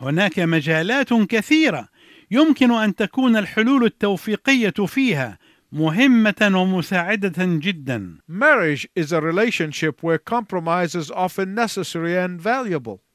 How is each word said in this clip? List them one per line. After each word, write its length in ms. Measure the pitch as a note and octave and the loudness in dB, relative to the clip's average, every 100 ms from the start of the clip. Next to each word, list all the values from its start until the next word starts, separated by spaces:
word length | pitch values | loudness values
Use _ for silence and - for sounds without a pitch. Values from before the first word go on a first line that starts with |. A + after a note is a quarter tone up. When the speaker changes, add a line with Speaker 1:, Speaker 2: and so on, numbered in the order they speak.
Speaker 1:
هناك 380 | C3 D#3 G3+ - | -2 0 0 0
مجالات 760 | E3 E3 C#3+ D#3+ F3 C4+ C4 | 0 0 0 -2 0 -2 2
كثيرة 760 | A#3 G3 A3+ - D#4 D4+ D3 G2+ _ - - - | 2 2 0 2 2 2 0 -8 _ -20 -20 -2
يمكن 400 | A#3 D#4+ C4 B3+ | 2 4 4 4
أن 240 | A#3 G#3+ - | 4 0 0
تكون 420 | G#3 - B3+ A3 | -2 0 2 2
الحلول 480 | G3 - A3+ C#4 A#3 | 0 0 2 4 2
التوفيقية 1000 | - G#3 F#3+ - G#3 - C4 G#3 F#3 G3 | 0 -2 -2 -4 -4 0 2 2 0 -2
فيها 520 | - B3+ D3 B2 F2+ _ _ _ | 0 0 0 -4 -8 _ _ _
مهمة 800 | D3 D#3+ E3+ C4+ A#3+ G#3+ G3 G#3 | -2 0 4 4 6 4 2 2
ومساعدة 800 | F#3 F#3 F#3 - F#3 E3+ G#3+ G3 E3+ | 4 2 0 -2 -2 -2 -2 -2 -2
جدًا. 800 | F#3 E3 F3 E3+ C3+ A#2 F#2 D#2 - | 0 0 -2 -6 -6 -6 -6 -14 -12
Speaker 2:
Marriage 580 | F3+ D4 C4+ E3 C#3+ - - | -2 2 2 2 -2 -6 -6
is 120 | D3 | -2
a 80 | E3 | -2
relationship 840 | D#3 F3+ A#3 - D#3+ - D#3+ - | 0 0 0 0 -4 -2 -4 -2
where 160 | E3 D#3+ | -2 -2
compromise 800 | - A#3+ G#3+ F#3 E3 F3 F3 E3+ | -2 -4 -4 -6 -2 -2 -2 -4
is 160 | D3 | -6
often 420 | - F#3 - F#3+ | -4 -4 -2 -4
necessary 640 | G#3 A3+ G3+ E3 E3+ E3 F3+ | -2 -4 -4 -6 -4 -2 -2
and 240 | F3+ F3 | -2 -4
valuable. 580 | F#3+ C4 A#3+ D#3+ A2+ F#2+ _ | -2 -2 -2 -6 -6 -14 _